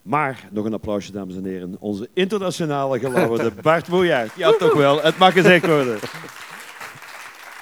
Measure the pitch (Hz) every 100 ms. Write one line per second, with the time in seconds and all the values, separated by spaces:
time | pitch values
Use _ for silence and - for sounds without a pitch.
0 | 95 143 143 123 - 107 107 107 110 104
1 | 92 101 92 92 95 92 90 101 104 101
2 | 120 - 185 202 185 - 160 143 139 127
3 | 131 127 139 117 117 101 151 165 160 175
4 | 180 139 110 - - - 170 156 139 147
5 | 151 165 185 185 170 180 175 151 127 107
6 | 123 160 160 - - - - - - -
7 | - - - - - -